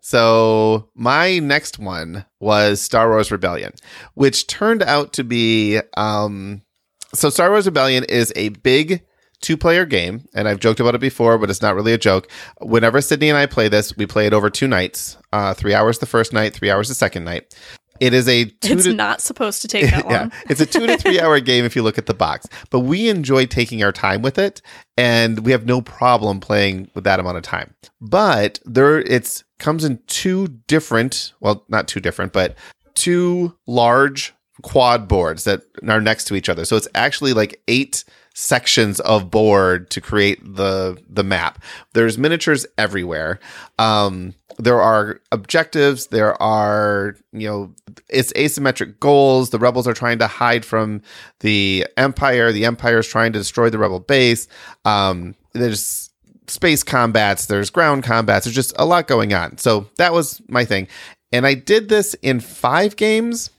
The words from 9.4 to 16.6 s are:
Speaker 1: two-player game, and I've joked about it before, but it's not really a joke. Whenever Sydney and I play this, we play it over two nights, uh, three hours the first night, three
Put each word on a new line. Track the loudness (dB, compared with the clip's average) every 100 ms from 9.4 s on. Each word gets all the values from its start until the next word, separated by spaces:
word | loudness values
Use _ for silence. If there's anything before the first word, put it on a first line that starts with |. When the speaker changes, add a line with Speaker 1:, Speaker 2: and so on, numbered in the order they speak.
Speaker 1:
two-player | -6 -2 2 2 2
game, | -2 -2 -8 -10 -4
and | -2
I've | 0
joked | 2 2
about | 2 2
it |
before, | -2 0 2 4
but | 2
it's | -2
not | -2 0
really | 0
a | 2
joke. | 2 0 -2 -20 -20 _
Whenever | 0 2 2 0
Sydney | 0 0 2
and | 2
I | 0
play | 0 2
this, | 2 -2 -6
we | -4
play | 0 2
it |
over | 2 0
two | -2 -2
nights, | 0 -2 -6 -12 -14 _
uh, | -4 -4 -4
three | 0
hours | 2 2 0
the | -2
first | -2 0
night, | -2 -4
three | -2